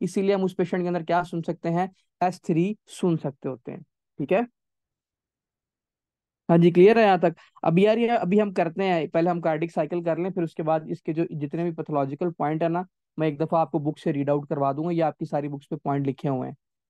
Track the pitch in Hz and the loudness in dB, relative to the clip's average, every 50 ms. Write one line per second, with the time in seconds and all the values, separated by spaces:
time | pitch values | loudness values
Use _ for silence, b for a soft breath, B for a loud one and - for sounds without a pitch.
0 | 185 170 - 208 190 196 202 196 190 180 190 - 180 170 196 185 175 175 175 175 | -6 -4 -2 0 2 2 2 2 0 0 -2 -2 -2 -2 -2 -2 -2 -2 -4 -4
1 | 165 165 170 175 170 170 - 165 165 - 165 - - 170 165 175 185 190 b b | -2 0 0 0 0 -2 -6 -6 -6 -6 -6 -6 -4 -2 -2 -2 -2 -4 b b
2 | b _ _ - 180 180 170 - - - 170 160 175 202 214 - _ - - - | b _ _ -4 -2 -2 -2 -4 -4 -2 0 2 0 0 -2 -8 _ -20 -6 -2
3 | - 180 165 156 - 143 135 _ - 143 127 127 _ 147 143 - 151 _ _ _ | 0 0 0 0 -2 -6 -8 _ -10 -10 -10 -10 _ -14 -14 -14 -16 _ _ _
4 | _ _ _ - 147 131 180 208 240 240 _ _ _ _ _ _ _ _ _ _ | _ _ _ -8 -2 0 0 0 0 -2 _ _ _ _ _ _ _ _ _ _
5 | _ _ _ _ _ _ _ _ _ _ _ _ _ _ _ _ _ _ _ _ | _ _ _ _ _ _ _ _ _ _ _ _ _ _ _ _ _ _ _ _
6 | _ _ _ _ _ _ _ _ _ - 170 170 170 175 170 175 180 208 226 233 | _ _ _ _ _ _ _ _ _ 4 6 6 6 6 8 8 8 8 8 6
7 | 226 202 185 180 185 170 165 b b b b b - 160 165 185 196 214 220 233 | 6 6 4 4 2 0 0 b b b b b 0 2 4 4 4 4 4 4
8 | 233 226 240 - - 175 196 208 214 208 190 196 175 165 160 175 196 190 180 165 | 2 2 2 2 2 2 2 2 2 2 0 -2 -2 -2 -2 -2 0 0 0 0
9 | 147 - - 165 165 180 170 175 160 165 156 156 170 170 - 180 156 156 175 175 | 0 0 0 0 0 0 0 0 -2 -2 -2 -2 -4 -4 -2 -4 -4 -2 -4 -4
10 | 170 170 160 160 175 196 190 190 170 156 - - 170 160 160 156 156 - 170 - | -2 -2 -2 -2 -4 -4 -4 -4 -4 -4 -4 -4 -2 -2 -2 -2 -2 -6 -10 -8
11 | _ - 156 160 170 - 165 151 147 143 - 165 170 175 165 160 156 - 151 143 | _ -6 -4 -4 -4 -4 -6 -8 -8 -6 -6 -4 -4 -4 -6 -8 -6 -4 -2 -2
12 | 139 135 139 - 180 175 165 - 147 147 156 156 170 165 165 175 190 - _ _ | -2 -2 -4 -4 -4 -4 -4 -4 -4 -4 -2 -2 -2 -2 -2 -4 -6 -8 _ _
13 | _ _ _ - 156 156 147 143 160 156 175 165 160 - - 160 143 151 151 - | _ _ _ -4 -2 -2 -2 -2 -2 0 0 0 0 0 -2 -4 -4 -4 -6 -4
14 | - 170 - 143 143 143 143 147 143 139 160 143 139 139 139 143 156 175 175 165 | -4 -4 -2 -2 0 0 -2 -2 -2 -4 -4 -2 -2 -2 -2 -2 -4 -2 -2 0
15 | 160 151 - - 170 151 160 147 143 147 143 139 - - 160 147 - - 139 143 | 0 -2 -2 -4 -6 -4 -4 -4 -4 -6 -8 -12 -10 -10 -10 -6 -4 -2 -2 -2
16 | 139 139 - - - 147 135 127 127 131 139 - _ _ _ _ _ | -2 -2 -4 -2 -2 -2 -2 -2 -4 -8 -10 -14 _ _ _ _ _